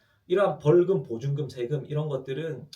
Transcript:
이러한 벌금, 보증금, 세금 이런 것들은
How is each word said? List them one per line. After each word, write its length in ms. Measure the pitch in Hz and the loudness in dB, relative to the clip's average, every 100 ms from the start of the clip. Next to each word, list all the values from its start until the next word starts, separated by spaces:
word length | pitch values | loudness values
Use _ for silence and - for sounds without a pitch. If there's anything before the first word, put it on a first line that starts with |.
| _ _ - | _ _ -2
이러한 320 | 185 202 151 | 2 2 2
벌금, 440 | 147 175 175 180 | 6 6 6 0
보증금, 440 | 127 113 139 143 135 | -2 -6 -4 -2 -4
세금 380 | 123 120 143 - | -6 -4 -4 -4
이런 220 | 147 156 | -4 -4
것들은 600 | 131 135 135 160 127 - | -4 -6 -6 -6 -8 -12